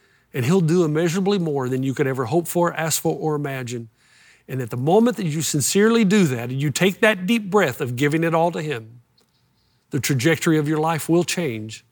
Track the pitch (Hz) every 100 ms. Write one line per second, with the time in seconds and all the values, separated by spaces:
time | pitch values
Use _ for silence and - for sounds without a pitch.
0 | _ _ _ 147 120 190 160 175 160 151
1 | 175 180 190 208 165 139 127 131 135 127
2 | 135 131 117 170 165 175 175 151 160 -
3 | 165 143 156 151 143 135 120 120 113 _
4 | _ _ - _ - 131 120 120 139 202
5 | 240 233 175 151 143 151 - 196 214 233
6 | 202 214 165 123 120 131 147 - 185 185
7 | 220 202 180 233 208 202 160 113 131 120
8 | 143 160 165 165 170 160 151 123 110 120
9 | _ _ _ _ _ _ _ _ _ 139
10 | - 135 135 160 175 156 147 156 160 160
11 | - 170 170 - 160 110 110 110 -